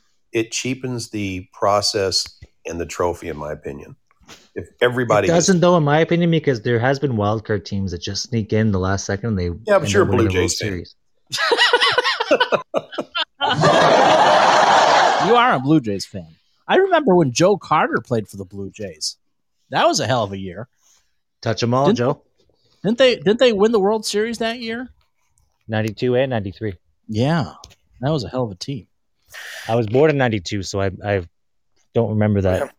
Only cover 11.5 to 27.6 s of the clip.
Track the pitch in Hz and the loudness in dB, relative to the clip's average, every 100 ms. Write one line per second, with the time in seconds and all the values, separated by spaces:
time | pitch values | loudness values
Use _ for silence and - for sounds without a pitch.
11.5 | 466 - 466 494 523 508 - - 466 480 | 0 2 2 0 0 -2 -2 0 0 0
12.5 | - - - - - - - 311 - - | -2 -4 -8 -8 -10 -8 -6 -6 -4 -2
13.5 | - - - - - - - - - - | 2 2 4 4 4 4 4 4 4 4
14.5 | - - - - - - - 185 240 247 | 4 4 4 4 4 2 2 2 4 4
15.5 | 170 131 160 113 98 - 98 80 80 _ | 2 2 2 2 -4 -6 -14 -16 -20 _
16.5 | _ - 269 381 339 277 180 151 120 170 | _ 0 2 4 2 4 4 4 4 2
17.5 | 202 - 156 196 277 - 117 101 101 90 | 2 0 0 0 -2 -4 -4 -6 -10 -14
18.5 | 98 98 90 101 92 - - _ _ _ | -12 -12 -12 -14 -10 -12 -12 _ _ _
19.5 | _ _ 147 320 269 127 127 104 98 95 | _ _ -2 0 0 -2 -2 -2 -6 -12
20.5 | 87 117 _ _ _ _ _ _ _ - | -14 -16 _ _ _ _ _ _ _ -6
21.5 | 107 120 127 143 123 120 147 _ _ _ | -4 -2 0 2 2 0 -4 _ _ _
22.5 | _ _ _ 180 233 262 226 151 226 254 | _ _ _ -4 2 2 2 0 4 4
23.5 | 208 214 233 190 220 214 208 220 226 226 | 4 2 2 0 -2 -4 -4 -4 -4 -6
24.5 | 233 226 233 254 _ _ _ _ _ _ | -6 -8 -10 -12 _ _ _ _ _ _
25.5 | _ - 110 110 104 127 123 135 120 98 | _ -6 -4 -4 -2 0 0 0 -2 -6
26.5 | 87 110 92 _ _ - 107 131 170 95 | -8 -10 -10 _ _ -8 -2 0 0 -4
27.5 | - | -10